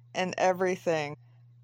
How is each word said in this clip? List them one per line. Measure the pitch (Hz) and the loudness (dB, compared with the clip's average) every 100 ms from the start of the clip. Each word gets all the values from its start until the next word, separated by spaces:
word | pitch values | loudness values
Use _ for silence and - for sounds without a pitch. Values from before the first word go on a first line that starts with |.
| - | -10
and | - 185 - | -4 -4 2
everything | 185 180 185 180 - 160 147 151 - - - - | 2 2 0 0 -2 -2 -2 -8 -16 -20 -20 -20